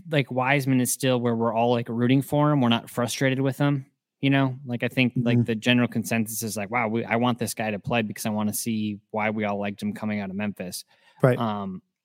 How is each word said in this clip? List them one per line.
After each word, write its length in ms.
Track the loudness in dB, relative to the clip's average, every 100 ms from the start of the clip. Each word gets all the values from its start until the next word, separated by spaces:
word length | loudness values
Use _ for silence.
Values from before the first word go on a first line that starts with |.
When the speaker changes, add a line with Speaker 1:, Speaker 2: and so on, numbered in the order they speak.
| -2
Speaker 1:
like, 220 | 0 0
Wiseman 500 | 0 2 2 4 2
is 100 | 2
still 280 | 0 2 2
where 160 | 2 0
we're 180 | 0
all, 180 | 2 2
like, 180 | 2 0
rooting 320 | 0 4 4
for 300 | 4 2 4
him. 100 | 4
We're 80 | 4
not 200 | 2 0
frustrated 520 | -4 -2 0 0 2
with 160 | 0 0
him, 280 | 0 0 -4 _ _ -4
you 80 | 2
know? 280 | 2 2 -2 -8
Like, 180 | -6
I 40 | -4
think, 260 | 2 2 2
like, 220 | 2 2
Speaker 2:
Mm-hmm. 60 | 2
Speaker 1:
the 100 | 0
general 320 | 2 4 4
consensus 560 | 0 -2 -2 -2 -4
is 120 | -6 -6
like, 120 | -4
"Wow, 180 | -2 -2
we, 140 | -2
I 120 | -2 0
want 240 | 0 0
this 140 | -4
guy 180 | -4 -4
to 80 | -4
play 220 | -2 -2
because 220 | -2 -4 -4
I 40 |
wanna 240 | -2 -2
see 460 | -2 -4 -4 -4 -6 _
why 200 | -4 -4
we 140 | -2 -4
all 140 | -4
liked 220 | -6 -6
him 120 | -8
coming 260 | -6 -4 -4
out 100 | -6
of 60 | -6
Memphis." 500 | -6 -6 -10 -12 -16 _ _ 0
Speaker 2:
Right. 140 | 2 2
Speaker 1:
Um, 440 | 0 -2 -6 -10 -14 _